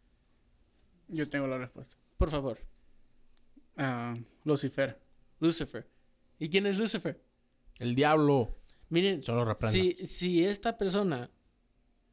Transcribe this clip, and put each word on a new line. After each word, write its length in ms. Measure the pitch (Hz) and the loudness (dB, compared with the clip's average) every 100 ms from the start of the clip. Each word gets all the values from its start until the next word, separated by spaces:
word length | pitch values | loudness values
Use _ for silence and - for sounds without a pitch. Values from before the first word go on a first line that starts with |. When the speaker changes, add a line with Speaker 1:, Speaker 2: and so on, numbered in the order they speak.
| _ _ _ _ _ _ _ _ _ _ - | _ _ _ _ _ _ _ _ _ _ -10
Speaker 1:
Yo 200 | 160 143 | -6 -4
tengo 180 | 143 135 | -2 -2
la 120 | 131 | -4
respuesta. 380 | 123 - 131 - _ - | -8 -14 -20 -20 _ -2
Speaker 2:
Por 140 | 165 | -2
favor. 280 | 147 135 110 - - - - - - - - _ - - - | -2 -4 -8 -12 -18 -20 -20 -20 -20 -20 -20 _ -20 -18 -8
Speaker 1:
Ah, 380 | 135 120 117 120 120 _ | -6 -4 -6 -10 -14 _
Lucifer. 540 | 151 143 131 - 135 - _ _ _ _ | 0 0 0 -2 -4 -6 _ _ _ _
Speaker 2:
Lucifer. 460 | 160 165 147 - - _ _ _ _ - | 2 2 0 -6 -14 _ _ _ _ -10
¿Y 100 | 160 | -2
quién 180 | 190 202 | 0 2
es 120 | 196 | 0
Lucifer? 420 | 220 196 156 - _ _ _ _ - - | 0 0 -4 -8 _ _ _ _ -20 -8
Speaker 3:
El 160 | 120 | -2
diablo. 640 | 123 147 156 147 139 107 - - - - | 2 4 6 6 4 2 -4 -14 -20 -4
Speaker 2:
Miren, 340 | 165 196 170 | 0 2 0
Speaker 3:
Solo 220 | 127 120 | -2 0
reprenda. 280 | 113 107 110 | 0 0 2
Speaker 2:
si, 220 | 180 185 - 180 | 2 2 0 -4
si 380 | - 180 170 | -2 2 2
esta 320 | 190 202 233 226 | 2 2 -2 -2
persona, 540 | 196 196 196 131 123 _ _ _ _ _ _ _ _ | 0 0 0 -2 -6 _ _ _ _ _ _ _ _